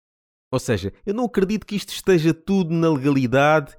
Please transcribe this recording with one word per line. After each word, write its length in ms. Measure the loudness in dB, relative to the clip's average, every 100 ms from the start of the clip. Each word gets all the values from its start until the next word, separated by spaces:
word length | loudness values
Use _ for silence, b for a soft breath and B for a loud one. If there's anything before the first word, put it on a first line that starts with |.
| _ _ _ _ -8
Ou 60 | -6
seja, 340 | -2 -4 -4 -8 -6
eu 80 |
não 120 | -4 -2
acredito 400 | 0 -2 -2 -6
que 100 | -10
isto 140 | -8
esteja 440 | -6 2 2 2
tudo 400 | -2 -2 -2 0
na 160 | 0 0
legalidade. 840 | 0 2 2 2 2 4 2 -2